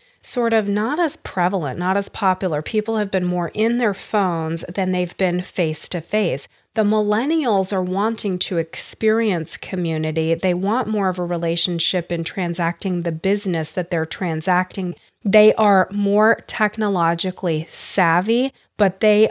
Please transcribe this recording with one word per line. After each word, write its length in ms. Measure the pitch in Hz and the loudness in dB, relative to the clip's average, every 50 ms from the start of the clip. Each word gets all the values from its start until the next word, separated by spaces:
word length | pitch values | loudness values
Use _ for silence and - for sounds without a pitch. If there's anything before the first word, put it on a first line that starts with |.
| _ _ _ _ | _ _ _ _
sort 320 | - - - 247 233 233 226 | -16 -6 -4 -2 0 2 2
of 140 | 220 202 202 | 2 2 0
not 300 | 202 208 214 247 294 339 | 0 0 0 0 0 0
as 180 | 339 294 - - | 0 -2 -2 -8
prevalent, 600 | _ - - 190 175 180 196 180 156 135 113 - | _ -6 -2 0 0 2 0 0 -2 -4 -4 -2
not 180 | 180 185 190 | -2 0 0
as 120 | 202 196 - | 0 -2 -4
popular. 540 | - - 208 190 185 190 202 175 156 147 | -6 0 0 0 0 0 -2 -2 -2 -2
People 340 | 156 - - 214 208 - 226 | -4 -2 -4 -2 -2 0 -2
have 140 | 214 208 196 | -2 -2 -2
been 140 | - 185 180 | -2 -2 0
more 240 | 180 175 180 170 - | 0 0 -2 -2 -4
in 300 | - 208 220 233 240 240 | -2 0 0 0 2 0
their 160 | 247 208 190 | 0 0 -2
phones 720 | - - - - 208 196 180 170 165 160 160 165 165 - - 185 | -4 -6 -2 0 0 2 2 0 -2 -2 -4 -4 -6 -6 -6 -4
than 160 | 202 185 185 | -2 -2 0
they've 260 | 185 180 180 170 - - | 0 0 -2 -4 -2 -2
been 240 | 196 180 175 180 | 0 0 0 -2
face-to-face. 1040 | 180 - - - 170 156 156 - - - - 165 - - - 214 208 160 123 143 - - _ _ _ _ | -4 -4 -2 -2 -2 -2 -2 -6 -8 -8 -8 -8 -4 -2 -2 0 0 0 -2 -4 -6 -14 _ _ _ _
The 120 | _ 220 208 | _ 0 0
millennials 880 | 208 214 214 208 208 208 220 262 285 330 320 294 240 208 196 190 - | 2 2 2 2 2 0 0 0 0 0 0 0 2 0 0 0 0
are 100 | 208 190 | -2 -2
wanting 560 | 180 180 185 196 208 226 233 - - 196 185 180 | -2 -2 -2 -2 -2 -2 -2 -4 -4 -4 -4 -4
to 160 | - - 185 | -4 -2 -2
experience 1000 | 170 165 - - - - - - - 220 214 214 226 226 214 185 165 160 - - - | -2 -4 -4 -8 -14 -12 -12 -8 -2 0 0 2 2 0 0 0 -2 -4 -6 -10 -14
community. 760 | - - 190 180 175 165 160 156 156 156 151 160 160 160 165 | -10 -8 -4 -2 -2 -2 -2 -2 -2 -2 -2 -2 0 0 0
They 200 | 170 190 185 175 | 0 0 0 0
want 340 | 180 190 196 220 262 - 214 | 0 0 0 0 0 -2 -2
more 200 | 220 208 196 185 | -2 0 0 0
of 100 | 180 185 | 0 -2
a 60 | 175 | -2
relationship 840 | 170 175 165 170 165 170 170 - 180 175 165 - - - 180 170 - | -2 -2 -2 0 -2 0 0 0 -2 -2 -2 -2 0 -2 -2 -2 -2
in 140 | 175 165 165 | -4 -4 -4
transacting 800 | - - 196 180 175 170 - 170 170 170 - - 190 180 175 | -4 -4 -4 -4 -2 -2 -2 -2 -2 -4 -4 -4 -2 -2 -2
the 100 | 170 170 | -2 -2
business 560 | 160 160 - 190 202 202 - 190 175 165 156 - | -4 -2 0 0 0 0 0 -2 -2 -2 -2 -4
that 200 | - 185 170 - | -4 -6 -4 -2
they're 160 | 175 165 160 | -2 -2 -2
transacting. 880 | 165 - - 190 170 160 156 - 185 180 180 185 - - 202 185 175 170 - _ _ _ _ - | -2 -4 -4 -4 -2 -2 -2 0 2 2 2 0 -2 -6 -6 -6 -6 -6 -10 _ _ _ _ -2
They 280 | 202 190 214 214 214 - | 4 6 8 8 8 6
are 340 | - 214 208 196 190 190 - | 6 4 6 6 6 4 2
more 480 | 202 202 202 196 202 208 214 220 233 - - | 0 0 0 2 4 4 4 4 4 0 -2
technologically 1200 | - - - 214 208 - 220 214 208 196 180 165 165 170 165 - 185 180 - - 175 160 151 160 - | -10 -2 -2 -2 -2 0 -2 -2 0 2 2 2 2 2 0 -2 -4 -4 -4 -2 -2 -2 -2 -4 -6
savvy, 800 | - - - - - 196 180 165 165 175 190 220 233 240 262 269 - _ _ _ _ | -12 -16 -14 -4 0 2 2 4 4 2 2 2 2 2 0 -2 -4 _ _ _ _
but 240 | - 208 185 - - | 0 2 2 2 2
they 280 | - 214 208 208 220 214 | 2 4 6 6 4 2